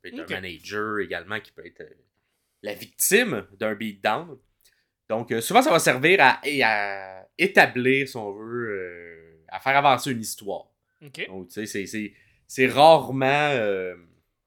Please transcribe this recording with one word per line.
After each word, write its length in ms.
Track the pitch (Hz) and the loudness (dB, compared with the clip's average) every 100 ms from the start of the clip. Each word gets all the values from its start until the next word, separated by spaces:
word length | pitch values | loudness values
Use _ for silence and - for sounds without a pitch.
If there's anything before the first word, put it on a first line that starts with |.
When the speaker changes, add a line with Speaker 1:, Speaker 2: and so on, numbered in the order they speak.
Speaker 1:
peut 60 | 90 | -18
être 120 | - | -16
Speaker 2:
Ok. 100 | - | -12
Speaker 1:
un 80 | 95 | -10
manager 580 | 95 160 - 104 107 104 | -12 -14 -10 -8 -6 -6
également 400 | 87 87 87 107 | -6 -8 -10 -12
qui 120 | - | -12
peut 120 | - | -20
être, 180 | 85 - | -20 -20
euh, 80 | 82 _ _ _ _ _ _ _ | -20 _ _ _ _ _ _ _
la 120 | 104 | -14
victime 720 | 104 113 - - 202 240 117 - - | -12 -12 -4 2 2 2 -4 -10 -6
d'un 160 | 107 | -6
beatdown. 640 | 104 110 101 110 120 170 143 _ _ _ _ _ _ - | -6 -8 -4 -2 -2 -6 -18 _ _ _ _ _ _ -6
Donc, 220 | 110 120 | -6 -4
euh, 100 | 117 | -4
souvent, 220 | - 208 | 2 2
ça 80 | 277 | 4
va 80 | 160 | 2
servir 400 | - 127 156 185 | 2 2 4 6
à, 200 | 131 - | 6 4
et 180 | 143 139 | -2 0
à 640 | 113 107 101 98 95 95 - - | 0 0 -4 -8 -14 -18 -12 -2
établir, 720 | 180 196 135 123 123 135 135 | 2 6 4 4 0 0 -2
si 80 | 120 | -8
on 160 | 104 | -10
veut, 360 | 101 110 120 117 | -10 -10 -8 -6
euh, 760 | 98 90 87 85 82 82 _ - | -8 -10 -14 -20 -20 -20 _ -14
à 120 | 95 | -6
faire 160 | 131 139 | 2 4
avancer 340 | 143 123 143 | 4 2 0
une 100 | 117 | -6
histoire. 460 | 107 - 98 87 - _ _ _ | -6 -10 -8 -10 -10 _ _ _
Speaker 2:
Ok. 220 | 147 160 185 | -18 -12 -12
Speaker 1:
Donc, 200 | 95 90 | -12 -12
tu 60 | |
sais, 120 | 107 110 | -10 -8
c'est, 200 | 104 92 | -6 -6
c'est, 260 | 107 104 _ _ _ - | -8 -10 _ _ _ -8
c'est 180 | - 127 | 0 2
rarement, 580 | 117 156 160 123 135 131 143 147 | 6 8 6 4 -2 0 2 0
euh, 440 | 131 104 95 92 87 85 _ _ _ | 0 0 -2 -6 -12 _ _ _ _